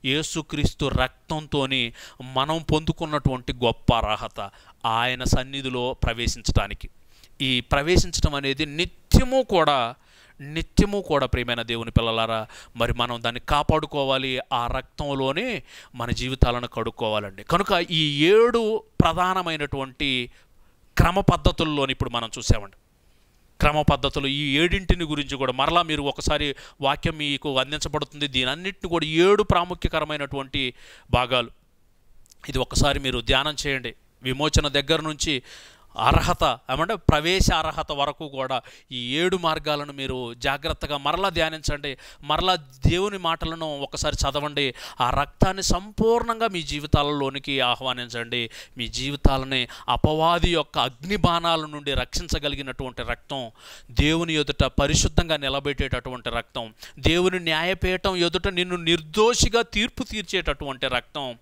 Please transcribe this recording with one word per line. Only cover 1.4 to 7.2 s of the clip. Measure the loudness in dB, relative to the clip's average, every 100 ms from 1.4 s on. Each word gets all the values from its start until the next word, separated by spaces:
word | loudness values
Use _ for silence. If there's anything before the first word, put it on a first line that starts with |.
| -2 0 0 0 -2 -6 -20 -16 -6 -2
మనం | 0 -2 0
పొందుకున్నటువంటి | 0 0 -2 -2 0 0 -2 -6 0 2
గొప్ప | 2 2 2
అర్హత, | 2 -4 -6 -8 -10 -12 -20 -6 0
ఆయన | 2 0 0 2 2
సన్నిధిలో | 2 -6 -4 -2 -4 -2 -2
ప్రవేశించడానికి. | 0 -4 -2 2 2 2 -6 -12 -16 -20 -20